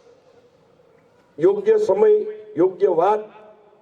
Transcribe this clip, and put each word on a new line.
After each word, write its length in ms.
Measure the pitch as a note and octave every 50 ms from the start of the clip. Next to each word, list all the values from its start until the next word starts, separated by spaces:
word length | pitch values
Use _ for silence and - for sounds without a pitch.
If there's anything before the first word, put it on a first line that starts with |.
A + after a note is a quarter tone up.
| _ _ _ _ _ _ _ _ _ _ _ _ _ _ _ _ _ _ _ _ _ _ _ _ _ _ _ C#3+
યોગ્ય 380 | D#3+ G3 G3+ G#3 F#3+ A3 A3 G#3+ G#3+ -
સમય, 320 | G3+ G#3 A3 G#3+ G#3+ G#3+ - - - - - - - D3+
યોગ્ય 320 | F3+ F#3+ F3+ F3+ G3 F#3 E3 E3
વાત, 260 | F3+ G3+ A3 G#3+ - - - - - - - _ _ _ _ _